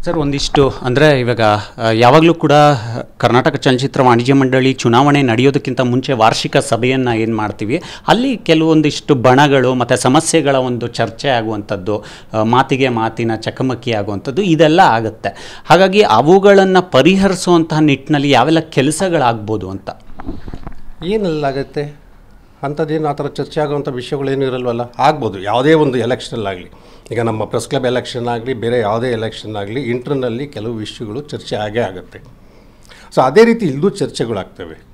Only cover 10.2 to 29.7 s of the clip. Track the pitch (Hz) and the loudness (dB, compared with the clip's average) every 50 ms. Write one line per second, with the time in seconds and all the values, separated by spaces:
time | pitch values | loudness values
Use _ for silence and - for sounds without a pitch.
10.2 | - - - 165 139 143 139 131 127 127 123 117 113 117 - - 117 101 - - | 2 2 0 0 2 2 0 0 0 -2 -4 -4 -6 -8 -4 -4 -6 -6 -6 -6
11.2 | - 143 127 117 110 110 110 104 101 - 107 98 90 107 104 107 - - - - | -4 -2 -2 -2 -2 -4 -6 -8 -6 -8 -8 -8 -4 -6 -6 -6 -6 -12 -20 -20
12.2 | - - - 110 110 113 117 127 135 - 143 123 135 131 120 113 110 113 110 - | -18 -6 -2 -2 0 2 2 2 2 0 0 0 0 0 0 -2 -4 -4 -4 -4
13.2 | 117 113 113 113 - 127 113 - 139 131 123 120 - 120 117 107 101 101 101 95 | -4 -4 -4 -4 -6 -8 -6 -4 -4 -4 -4 -4 -4 -4 -4 -4 -4 -4 -6 -6
14.2 | - 143 127 160 214 190 160 151 160 151 156 180 190 151 113 113 113 110 101 - | -8 -6 -4 -2 0 0 4 4 4 4 6 4 4 4 4 2 -2 -4 -8 -6
15.2 | - 101 - - - - - - - - 151 170 190 190 185 208 208 202 110 110 | -8 -8 -8 -8 -20 -18 -20 -20 0 2 4 4 4 4 4 2 4 4 4 2
16.2 | 131 151 180 196 190 202 202 196 190 190 185 185 180 - - 131 135 165 190 190 | 6 6 4 6 6 6 6 6 4 4 2 2 0 2 2 4 4 6 4 4
17.2 | 196 196 185 180 - 185 175 170 160 160 160 156 156 151 139 131 - - 156 143 | 2 0 0 -2 0 2 2 2 2 0 0 2 2 2 2 0 -2 -2 -2 0
18.2 | 139 143 135 120 - 151 160 165 156 - - 151 127 151 156 - 196 185 165 156 | 2 4 4 4 4 4 2 0 0 -2 -2 0 0 0 0 -2 -2 -2 0 0
19.2 | 135 120 117 110 104 104 110 107 98 95 95 95 - - 87 - - - - - | 0 0 0 -2 -4 -6 -6 -6 -6 -8 -12 -10 -12 -14 -14 -14 -16 -16 -14 -12
20.2 | - - - - - - - - - - - - - - - - 160 170 208 220 | -12 -12 -12 -12 -12 -12 -12 -12 -12 -12 -12 -12 -12 -12 -14 -10 -6 -4 -4 -2
21.2 | 202 180 156 151 147 139 135 139 135 - - 151 147 147 147 - _ - - - | -2 -2 -4 -2 -2 -4 -4 -4 -8 -6 -8 -8 -8 -8 -12 -18 _ -20 -20 -20
22.2 | - - - - - _ _ _ - 143 147 147 160 147 156 160 156 147 143 - | -20 -20 -20 -20 -20 _ _ _ -8 -8 -4 -4 -4 -4 -2 -4 -2 -4 -4 -4
23.2 | 147 139 - - 139 - - 156 147 139 147 147 139 147 131 127 123 - 151 139 | -6 -8 -6 -8 -10 -6 -4 -4 -4 -2 -4 -6 -6 -6 -8 -8 -8 -8 -6 -6
24.2 | 139 135 135 135 135 131 127 127 123 123 117 117 120 117 - - 127 147 156 143 | -4 -4 -2 -2 -2 -4 -4 -4 -4 -4 -4 -4 -6 -8 -4 0 0 0 0 0
25.2 | 127 107 98 98 92 101 107 120 131 151 160 156 151 139 123 127 110 120 127 123 | -4 -6 -6 -6 -6 -2 -2 0 2 4 4 4 4 2 0 -2 -2 -2 -4 -4
26.2 | - - - 117 104 98 95 90 87 - - - - - - - _ - 120 113 | -6 -10 -8 -6 -6 -6 -8 -8 -12 -20 -20 -20 -20 -20 -20 -20 _ -8 -6 -4
27.2 | 117 113 113 107 107 98 - 117 113 - 147 135 127 123 123 123 117 - - 123 | -2 -2 -2 -4 -6 -4 -6 -6 -6 -4 -6 -4 -2 -2 -2 -2 -4 -6 -10 -8
28.2 | 117 120 120 117 110 127 131 110 - 117 123 123 110 101 107 117 120 131 120 110 | -6 -6 -6 -6 -6 -8 -8 -6 -4 -2 -2 -2 -2 -2 -2 -2 -2 -4 -4 -4
29.2 | 110 110 - - - 107 107 104 101 101 | -6 -8 -10 -10 -14 -10 -10 -8 -8 -8